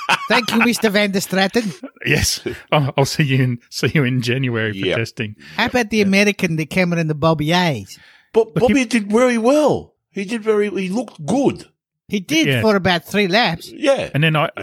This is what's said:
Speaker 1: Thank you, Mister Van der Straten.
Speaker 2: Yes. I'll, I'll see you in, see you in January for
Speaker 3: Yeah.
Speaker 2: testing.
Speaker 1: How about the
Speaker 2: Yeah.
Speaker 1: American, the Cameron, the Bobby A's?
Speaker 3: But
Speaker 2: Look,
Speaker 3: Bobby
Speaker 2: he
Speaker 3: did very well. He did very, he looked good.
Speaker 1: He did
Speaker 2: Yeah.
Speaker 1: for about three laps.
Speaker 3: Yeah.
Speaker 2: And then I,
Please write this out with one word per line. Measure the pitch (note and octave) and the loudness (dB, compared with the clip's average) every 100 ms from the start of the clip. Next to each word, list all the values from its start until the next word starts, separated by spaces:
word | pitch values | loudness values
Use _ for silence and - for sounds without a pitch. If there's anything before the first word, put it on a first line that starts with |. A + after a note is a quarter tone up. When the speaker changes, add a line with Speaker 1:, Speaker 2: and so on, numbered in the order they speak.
| - - - | 0 -2 0
Speaker 1:
Thank | A#3 A3 | 0 0
you, | A3+ | 0
Mister | A#3+ G#3+ G#3+ | 0 0 0
Van | G3+ G#3 | 0 0
der | F#3+ | -2
Straten. | - F#3 F#3+ A#3+ G#3+ - C#4 - B2 | -2 -2 0 0 -4 -6 -14 -8 -2
Speaker 2:
Yes. | C#3+ G2+ - A2+ A2 - | 0 0 -4 -8 -10 -2
I'll, | D3+ C#3 C#3+ | 0 2 0
I'll | |
see | C3+ - | 0 0
you | C#3+ C3 | 0 2
in, | B2+ A#2+ _ | 2 -2 _
see | - - | -4 0
you | E3 | 2
in | B2+ B2+ | 2 0
January | A#2 B2+ C3 A#2 A2 | 0 0 0 -2 -2
for | F#2+ F#2 | -2 -2
Speaker 3:
Yeah. | E2+ | -2
Speaker 2:
testing. | A2+ - G#2+ - - - | -2 -6 -8 -10 -10 -4
Speaker 1:
How | B3 | -2
about | B3+ G#3+ | 0 0
the | A3 | 0
Speaker 2:
Yeah. | |
Speaker 1:
American, | G3 G3 G#3 G3 F#3 D#3+ | 2 4 2 0 -2 -2
the | D#3+ | -2
Cameron, | F#3 F3+ E3+ D#3 | -2 0 0 -2
the | D3+ | 0
Bobby | D#3+ D#3 D3+ | 0 2 2
A's? | F3 F3 A#2+ F#2+ - - - _ | 2 0 -2 -8 -18 -20 -20 _
Speaker 3:
But | A3 A3 | 0 0
Speaker 2:
Look, | |
Speaker 3:
Bobby | D#3+ - C#4 | 2 4 4
Speaker 2:
he | A#3 | 2
Speaker 3:
did | A#3+ G3+ | 0 2
very | G#3+ B3+ A#3 | 2 4 4
well. | A#3 D4+ C#4 A#2+ D2+ _ _ | 4 4 4 0 -4 _ _
He | F#3+ | -8
did | G3 A#3 | -6 -4
very, | A3 G#3+ G#3 | 0 0 0
he | G3 F#3 | -2 -2
looked | G#3+ A3+ - D3 | -4 -6 -8 -2
good. | B3+ A3+ - - _ _ _ - | 0 0 -4 -12 _ _ _ -8
Speaker 1:
He | G3+ | -8
did | F3+ D#4 C#4 | -2 0 0
Speaker 2:
Yeah. | B2+ | 2
Speaker 1:
for | A3 G3+ | 2 2
about | F3+ F3 | 0 -2
three | - G3+ G3 | -2 -2 0
laps. | G#3 G#3+ E3 - | 2 0 -2 -10
Speaker 3:
Yeah. | - C#4 B3+ - | -4 0 0 -2
Speaker 2:
And | C#3 | 0
then | D#3+ D#3 | 2 2
I, | D#3 - | -2 -4